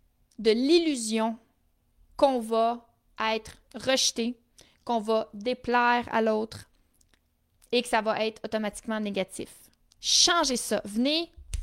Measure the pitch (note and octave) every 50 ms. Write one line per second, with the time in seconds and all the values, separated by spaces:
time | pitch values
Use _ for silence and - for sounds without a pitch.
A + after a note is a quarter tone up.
0 | _ _ _ _ _ _ _ - G#3 A3+ G#3+ A#3+ C4 C#4+ E4+ F4 E4+ D#4 C#4+ A#3+
1 | A3 A3 A3 A3 A3 A#3 A3+ - _ _ _ _ _ _ _ _ _ _ _ _
2 | _ _ _ - D4 C4+ C4 A#3+ A3 A3 A3+ A3+ A3+ A#3 A#3+ A#3 - _ _ _
3 | _ _ _ - A3 A3 A3+ A3 A3 - - - _ _ - A3 - B3+ C4+ C4
4 | - - - A#3+ A3+ A#3+ B3 - _ _ _ - - _ _ _ _ - A#3+ A3+
5 | G#3 A3 A3 A3 - - - G3+ G#3 B3+ B3+ B3+ - A#3+ A#3+ B3 A#3+ A#3+ A#3+ A#3+
6 | A#3+ - - A3+ A3+ A3 A3 G#3+ A3+ - - - - - _ _ _ _ _ _
7 | _ _ _ _ _ _ _ _ _ _ _ _ - _ A#3+ B3 A#3+ - B3 A3
8 | G#3 A3 G#3+ - A3 A3 A3 - - A3 A3+ A3 G#3+ G3+ - - - A3+ A3 G#3+
9 | G#3 G#3 G3 G3 F#3 - - - - - - - - _ _ _ _ _ _ _
10 | - - - - - F4+ F4 E4+ D4+ C4+ B3 A3 - - G#3+ - - G3+ G3+ A3+
11 | B3 C#4+ D4+ E4 E4+ - _ - - - - -